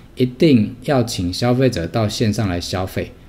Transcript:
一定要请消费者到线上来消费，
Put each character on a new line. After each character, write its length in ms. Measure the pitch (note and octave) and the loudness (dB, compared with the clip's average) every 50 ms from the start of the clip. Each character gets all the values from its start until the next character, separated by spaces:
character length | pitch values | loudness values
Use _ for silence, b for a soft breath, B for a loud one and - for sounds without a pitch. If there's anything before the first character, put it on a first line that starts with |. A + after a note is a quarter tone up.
| B B B | B B B
一 100 | - B2+ | -2 -2
定 500 | B2+ - - E3+ E3 C3+ A2+ G#2 G#2 - - - | -2 2 2 4 6 6 6 4 2 -4 -8 -4
要 180 | - C#3+ B2+ | 0 0 0
请 280 | A#2 A2 - - F#2 F2 | 0 0 -4 -4 -4 -4
消 220 | F2 - B2 A#2+ | -2 -2 0 0
费 160 | B2 B2+ C3+ B2+ | 2 2 2 0
者 180 | B2+ E2+ E2 | 0 -2 -4
到 220 | E2 - A#2+ A2 G#2 | -4 -2 -2 -2 -2
线 240 | - - B2+ G#2+ | -2 0 0 0
上 160 | G#2 A2+ A2 F#2+ | 0 0 -2 -2
来 100 | F2 F2 | -2 -4
消 280 | - - - F#2 F#2+ | -4 -4 -4 -4 -4
费， 240 | G2 - G2+ E2 - B B B | -4 -6 -6 -8 -8 B B B